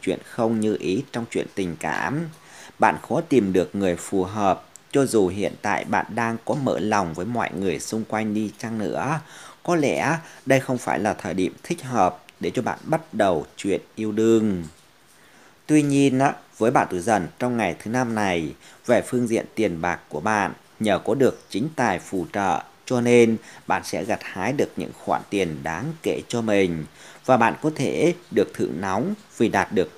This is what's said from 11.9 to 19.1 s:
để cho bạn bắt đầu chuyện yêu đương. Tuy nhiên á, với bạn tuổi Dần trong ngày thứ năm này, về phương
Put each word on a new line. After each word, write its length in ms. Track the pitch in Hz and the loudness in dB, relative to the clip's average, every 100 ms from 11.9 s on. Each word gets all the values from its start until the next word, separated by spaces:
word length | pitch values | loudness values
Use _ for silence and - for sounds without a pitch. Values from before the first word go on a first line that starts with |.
| 123 90 - - - | 2 2 0 -12 -8
để 100 | 87 | -6
cho 120 | 127 | -4
bạn 160 | 110 78 | -4 -4
bắt 300 | 107 156 - | -4 -4 -4
đầu 320 | 110 98 80 - - | 0 2 2 -2 -6
chuyện 240 | 98 90 - | -2 -2 -4
yêu 180 | - 110 | -6 -4
đương. 520 | 107 113 113 110 90 80 - _ _ _ _ - - - _ - | 2 4 6 4 0 -6 -14 _ _ _ _ -20 -20 -20 _ 0
Tuy 160 | 151 | 2
nhiên 360 | 143 139 139 131 | 4 4 4 4
á, 160 | 139 - - - | 2 0 -10 -2
với 120 | 113 | 2
bạn 160 | 143 90 | 2 2
tuổi 100 | 90 | -2
Dần 280 | 90 104 80 - | 2 2 0 -4
trong 180 | 123 120 | -2 0
ngày 200 | 95 78 | -2 -2
thứ 80 | 104 | -4
năm 240 | 123 123 | -2 -2
này, 400 | 110 101 87 78 - - - - | 0 0 0 -2 -8 -20 -8 2
về 160 | 110 | 2
phương 240 | - | 2